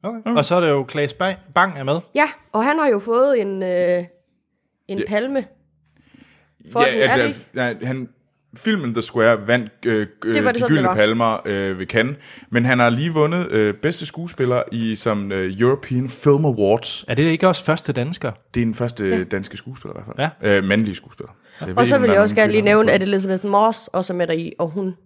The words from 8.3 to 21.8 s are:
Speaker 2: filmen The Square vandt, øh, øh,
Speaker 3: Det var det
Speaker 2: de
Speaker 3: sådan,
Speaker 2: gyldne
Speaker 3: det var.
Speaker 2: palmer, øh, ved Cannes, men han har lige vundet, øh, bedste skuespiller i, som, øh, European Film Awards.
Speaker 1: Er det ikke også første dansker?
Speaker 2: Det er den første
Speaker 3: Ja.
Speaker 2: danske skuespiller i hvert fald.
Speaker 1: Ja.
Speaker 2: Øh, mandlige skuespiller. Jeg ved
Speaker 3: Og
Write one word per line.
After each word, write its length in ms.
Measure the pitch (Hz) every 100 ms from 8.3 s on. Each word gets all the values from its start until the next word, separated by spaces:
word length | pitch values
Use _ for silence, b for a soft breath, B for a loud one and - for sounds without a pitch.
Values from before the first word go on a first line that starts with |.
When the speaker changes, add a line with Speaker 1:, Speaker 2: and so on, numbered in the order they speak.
| _ _ -
Speaker 2:
filmen 360 | - 214 135
The 80 | 117
Square 460 | 110 123 113 113 101
vandt, 240 | 120 107 _ 117
øh, 220 | 110 104 _ 110
øh, 100 | 113
Speaker 3:
Det 80 |
var 80 | -
det 40 | 240
Speaker 2:
de 40 |
Speaker 3:
sådan, 80 | 247 151
Speaker 2:
gyldne 60 |
Speaker 3:
det 80 | 131
var. 60 | 180
Speaker 2:
palmer, 420 | 107 113 113 110 -
øh, 340 | 98 98 92
ved 60 | 92
Cannes, 300 | 117 117 143 B B B
men 160 | 120 123
han 140 | 123
har 100 | 120
lige 240 | 117 160
vundet, 380 | 156 151 175 180
øh, 220 | 110 107
bedste 320 | 101 151 170 151
skuespiller 580 | - 170 - 127 123 -
i, 240 | 117 113 107
som, 360 | - 104 98
øh, 280 | 95 95 95
European 480 | 120 139 - 127 131
Film 360 | - 151 143 156
Awards. 600 | 117 98 113 120 - -
Speaker 1:
Er 80 | 120
det 80 |
ikke 240 | 160 160 185
også 160 | 175 -
første 280 | 156 -
dansker? 380 | 123 123 175 127 104 _
Speaker 2:
Det 80 | 123
er 40 | 113
den 80 |
første 340 | 110 120 117 101
Speaker 3:
Ja. 140 | 92
Speaker 2:
danske 340 | 90 98 98 -
skuespiller 360 | - 131 -
i 40 | -
hvert 120 | 104 -
fald. 120 | 147 -
Speaker 1:
Ja. 160 | 107 101
Speaker 2:
Øh, 60 |
mandlige 320 | 95 104 107 90
skuespiller. 360 | - - - - B B
Jeg 80 | -
ved 80 |
Speaker 3:
Og 80 | 92